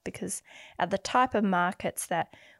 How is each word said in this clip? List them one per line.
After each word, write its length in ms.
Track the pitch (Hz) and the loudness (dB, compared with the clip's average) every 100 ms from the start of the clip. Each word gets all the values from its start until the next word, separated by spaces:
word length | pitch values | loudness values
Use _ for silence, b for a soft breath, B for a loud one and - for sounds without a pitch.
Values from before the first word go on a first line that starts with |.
because 380 | 185 - 185 - B B B - | -12 -8 -8 -8 B B B -4
at 100 | 175 | -2
the 80 | 190 | 0
type 380 | - 254 254 214 | 2 2 4 4
of 80 | |
markets 640 | 202 180 175 - 175 - - | 2 2 2 0 -6 -6 -4
that 260 | 170 - B B | -2 -2 B B